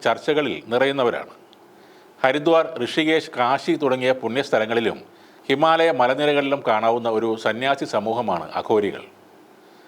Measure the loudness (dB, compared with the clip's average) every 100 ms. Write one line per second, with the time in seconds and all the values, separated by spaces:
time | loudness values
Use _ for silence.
0 | -2 -2 0 0 0 -4 -2 0 0 2
1 | 0 -2 -8 -18 -20 -20 -20 -20 -20 -20
2 | -20 -2 0 0 2 2 2 -4 -6 -2
3 | 2 2 0 -2 0 0 0 -2 0 0
4 | 0 0 -2 -4 0 0 0 0 0 -4
5 | -12 -20 -20 -14 -2 2 4 4 4 2
6 | 2 2 2 2 0 -2 0 0 2 0
7 | 0 0 0 -2 -2 -2 -2 -2 -2 -4
8 | -2 -2 -2 -4 -4 -8 0 2 0 -4
9 | -14 -20 -20 -20 -20 -20 -20 -20